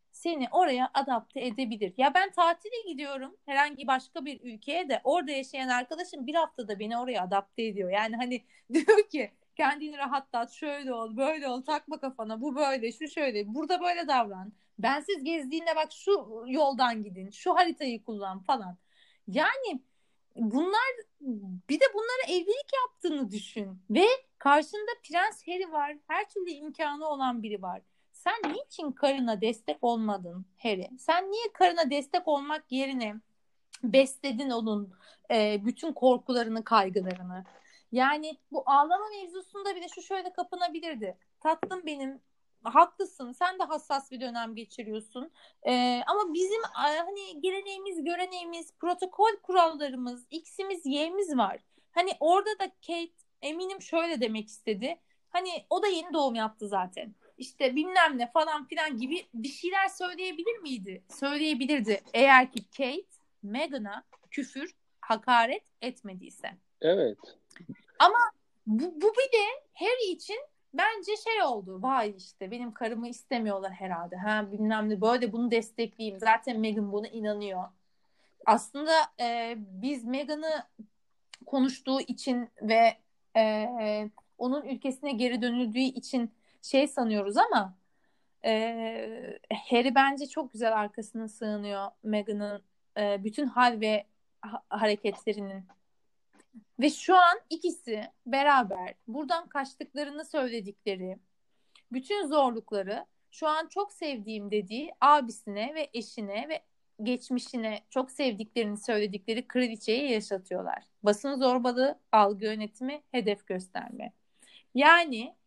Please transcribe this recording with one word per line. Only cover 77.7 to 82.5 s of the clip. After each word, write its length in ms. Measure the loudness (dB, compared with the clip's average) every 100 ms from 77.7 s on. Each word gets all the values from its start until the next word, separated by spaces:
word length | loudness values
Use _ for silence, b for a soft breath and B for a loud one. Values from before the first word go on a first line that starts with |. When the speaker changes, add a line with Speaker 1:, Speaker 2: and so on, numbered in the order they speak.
| _ _ _ _ _ _ _ 4
Speaker 1:
Aslında, 460 | 4 4 -4 4 4 4 0
e, 340 | -4 -2 -4 -8
biz 460 | -12 -8 -4 -4
Meghan'ı 600 | -4 -4 -4 -4 -2 -4 -6 -18 -20 _ _ _ _ -20 -4
konuştuğu 540 | 0 0 0 -2 -2
için 480 | -2 -6 -2 -2 -4